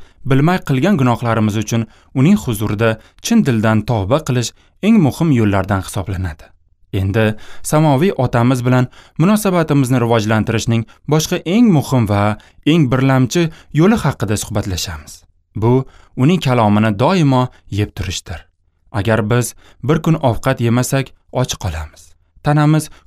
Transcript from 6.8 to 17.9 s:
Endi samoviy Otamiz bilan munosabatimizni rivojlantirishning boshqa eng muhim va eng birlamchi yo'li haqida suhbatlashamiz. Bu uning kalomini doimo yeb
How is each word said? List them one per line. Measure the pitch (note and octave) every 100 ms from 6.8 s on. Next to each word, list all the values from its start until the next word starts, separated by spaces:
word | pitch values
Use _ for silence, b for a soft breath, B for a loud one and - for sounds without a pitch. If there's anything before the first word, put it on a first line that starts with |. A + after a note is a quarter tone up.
| -
Endi | G2+ G2 G#2 A2 G#2+ B B
samoviy | - D3+ D#3+ C3 F#3+ -
Otamiz | B2 B2 A#2+ C3
bilan | A#2+ B2+ B2+ B B -
munosabatimizni | E3+ G#3+ G#3+ F3+ D#3 C#3+ B2 B2+
rivojlantirishning | A#2 A#2 G#2 A2 G#2 A2 A#2+ A2+ A2 b -
boshqa | D3+ D#3 F3
eng | D#3+ G3+ A#3+
muhim | D#3 - B2+ G2+
va | G2+ G#2 G#2 b b C#3+
eng | E3 C3+
birlamchi | B2+ C3+ C3 B2+ F3 E3 B B
yo'li | D3 F3+ A3
haqida | D3+ - G2 G#2
suhbatlashamiz. | - G#2+ G2+ F2+ - D#2 - - _ _ _ G#2
Bu | A2+ B2+ C3 b b -
uning | C3 F3+
kalomini | C3+ B2 G#2+ G#2 A2 G2+
doimo | C3+ F#3+ C#3+ C3 B2+ b b
yeb | G2+ G2+